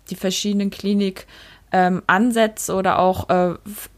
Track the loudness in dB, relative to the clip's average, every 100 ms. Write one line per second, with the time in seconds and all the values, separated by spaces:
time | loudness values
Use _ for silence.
0 | -14 -4 -4 -2 -2 0 -2 -4 -2 0
1 | 0 -4 -18 -20 -20 -20 -2 2 2 2
2 | 2 2 2 2 0 0 -4 -2 0 2
3 | 2 0 0 2 2 -2 -12 -16 -16